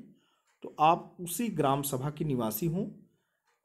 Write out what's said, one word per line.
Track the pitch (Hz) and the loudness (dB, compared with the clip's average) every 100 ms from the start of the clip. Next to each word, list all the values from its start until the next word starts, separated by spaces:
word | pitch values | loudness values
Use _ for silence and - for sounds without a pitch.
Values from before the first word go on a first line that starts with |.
| - - _ _ _ _ | -8 -20 _ _ _ _
तो | - - | -10 2
आप | 156 175 - - | 4 4 0 -12
उसी | 175 - 233 | -8 -4 -4
ग्राम | 170 143 139 | 2 2 2
सभा | 143 135 139 | 0 -4 -4
की | 147 160 | -4 -2
निवासी | 127 113 110 170 | 0 -2 -2 -2
हों, | 170 - - - _ _ _ _ _ | -2 -4 -8 -20 _ _ _ _ _